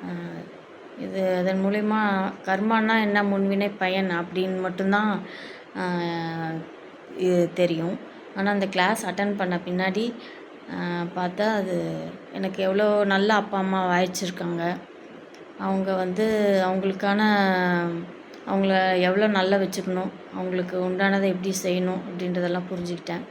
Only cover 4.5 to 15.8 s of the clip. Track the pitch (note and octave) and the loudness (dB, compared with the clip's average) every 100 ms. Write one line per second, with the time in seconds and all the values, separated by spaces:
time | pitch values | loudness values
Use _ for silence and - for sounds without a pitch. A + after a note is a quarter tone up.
4.5 | F#3 F#3 F3+ F#3+ G3+ G#3+ G3+ - - - | -2 -4 -2 2 4 2 0 -4 -12 -14
5.5 | - - F#3 F#3 F3 E3+ E3+ E3 E3 E3 | -16 -14 -6 -2 0 -2 -2 -4 -4 -6
6.5 | E3 E3 - - - - - F3+ F3+ E3+ | -6 -10 -16 -20 -20 -16 -2 2 4 4
7.5 | E3+ F3 E3 E3 - - - - G3 G3 | 2 2 2 -2 -4 -10 -18 -12 -2 0
8.5 | G3+ G3 F#3 F3+ A3 G3 F3+ G3+ G3+ F#3 | 2 0 2 2 2 -2 -2 -2 0 0
9.5 | F3 F3 F3+ F#3+ F#3+ A#3 A#3+ - - - | -2 -2 0 0 0 -2 -4 -12 -16 -18
10.5 | - - F3 F3 F3 F3 F3 F3+ F3+ G#3 | -18 -12 -6 -4 -4 -4 -2 -4 0 0
11.5 | G#3+ G3 F3 E3 D#3+ D#3+ - - - F#3+ | 0 0 -2 -2 -4 -8 -12 -12 -6 -6
12.5 | F#3+ F#3+ G3 G#3+ G#3 G3+ G3 G3+ G#3+ G#3 | 0 0 4 4 4 4 4 4 4 2
13.5 | G3 F#3+ F#3+ F#3 F3 F3+ F3+ F3+ F#3 F3 | 0 0 2 2 2 2 -2 -6 -4 -4
14.5 | E3+ E3+ F#3 - - - - - - - | -2 -2 -4 -8 -20 -18 -18 -20 -20 -20
15.5 | - F#3+ F#3+ | -8 -2 0